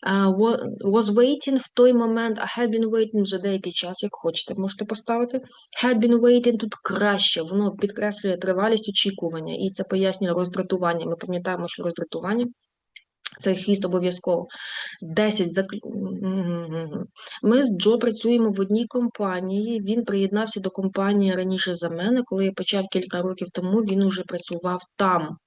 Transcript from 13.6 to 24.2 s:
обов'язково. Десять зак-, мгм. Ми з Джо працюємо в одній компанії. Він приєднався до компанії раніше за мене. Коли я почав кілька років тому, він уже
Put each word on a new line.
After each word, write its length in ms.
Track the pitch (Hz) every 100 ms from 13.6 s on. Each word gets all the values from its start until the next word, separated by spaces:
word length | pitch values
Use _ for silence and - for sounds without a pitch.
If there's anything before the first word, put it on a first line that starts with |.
| 185 196 196
обов'язково. 640 | 180 180 180 - 170 175 - - - - -
Десять 520 | 165 160 214 208 175
зак-, 260 | 175 196 202 220 208 190 185
мгм. 840 | 190 190 175 170 165 160 165 147 - - - -
Ми 200 | 208 247
з 140 | 269 185
Джо 200 | 202 233
працюємо 520 | 240 220 226 240 220
в 80 | 196
одній 260 | 190 214 233
компанії. 960 | 254 240 - 202 180 185 196 214 233
Він 220 | 196 226
приєднався 560 | 233 202 196 202 220 214
до 100 | 190
компанії 680 | 190 190 196 196 202 196 185
раніше 400 | 185 190 185 175
за 140 | 170
мене. 320 | 165 190 254 247
Коли 200 | 190 196
я 60 |
почав 320 | 190 185 202 196
кілька 300 | 190 185 180
років 260 | 180 185 180
тому, 260 | - 180 208
він 240 | 214 190
уже 200 | 196 185